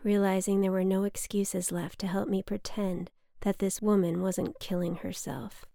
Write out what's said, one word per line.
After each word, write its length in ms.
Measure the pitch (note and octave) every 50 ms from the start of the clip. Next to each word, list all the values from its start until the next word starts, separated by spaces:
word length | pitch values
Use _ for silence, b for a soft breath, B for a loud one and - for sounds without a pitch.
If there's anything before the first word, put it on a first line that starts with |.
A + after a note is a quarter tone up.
realizing 580 | - G#3 G#3 G3+ G3 G3 F#3+ F#3+ F#3 - G3 G3
there 100 | G3 F#3+
were 140 | F#3+ F#3 F#3
no 200 | F#3+ F#3+ F#3+ G3
excuses 680 | G3+ - - - - - G3+ G3 - - F#3 F3 -
left 260 | F3+ F3 E3+ E3 - -
to 60 | G3+
help 220 | F#3+ F3 G3 G3+ -
me 140 | G3+ F#3+
pretend 680 | F#3+ - G#3 G3+ - - - G#3+ G3+ F#3 F3+ F3 F3 - _ _ _ _ _ -
that 180 | - G3+ F#3+ -
this 240 | G3 F#3+ - -
woman 400 | G#3+ G#3+ G#3 G3 F3+ E3+ E3 F3+
wasn't 380 | F#3 F#3+ F3+ - F3+ - - -
killing 360 | - - F#3 F3+ F3 E3+ F3
herself. 680 | E3+ - F3+ F3 - - - C#3+ C3 - G3 - - - -